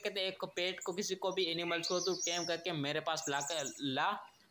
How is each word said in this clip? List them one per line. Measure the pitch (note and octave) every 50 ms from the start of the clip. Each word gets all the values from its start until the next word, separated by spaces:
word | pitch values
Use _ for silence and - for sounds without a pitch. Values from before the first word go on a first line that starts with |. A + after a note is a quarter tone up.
| -
कहते | G#3 G3 G3+
हैं, | F#3 F#3+
एक | F#3+ - -
pet | F#3 - - F3 F3+ F#3 F#3
को, | - - F3+
किसी | F3 G#3 - F#3+
को | F#3+ - F#3+ F3+
भी | F#3 F#3+
animals | E3 E3 E3 E3+ E3+ E3+ E3+ E3 -
को | F#3 F3+
तू | F3 F#3+ F3+
time | E3+ - F3 E3+ F3 E3+
करके | D3 E3+ E3 E3+ F#3 F3
मेरे | D#3 C#3 C#3 D3 D#3
पास | D3+ E3 D#3+ D#3 - -
ला | C#3+ C#3+
कर | C#3+ - E3+ D#3 C#3+ C3 - -
ला, | C#3+ C#3+ C3 C3+ D#3 F#3 G#3 - - - - - - -